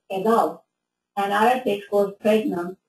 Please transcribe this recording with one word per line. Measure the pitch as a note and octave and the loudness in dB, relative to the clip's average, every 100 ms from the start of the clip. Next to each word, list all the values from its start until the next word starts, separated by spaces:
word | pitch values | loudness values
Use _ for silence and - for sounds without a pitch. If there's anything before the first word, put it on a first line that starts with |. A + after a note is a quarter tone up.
| _ | _
adults | F#3+ A3+ A3 D#3 E3 _ _ _ _ _ - | -4 0 2 2 -4 _ _ _ _ _ -6
and | G3+ | -2
R | G3+ A3+ | 2 2
F | B3+ B3+ | 2 -2
exposed | G3+ - G3+ G3 - | -4 -2 0 0 -2
pregnant | G#3+ A3 G#3+ F3+ F3+ F#3+ | 0 2 0 -4 -6 -12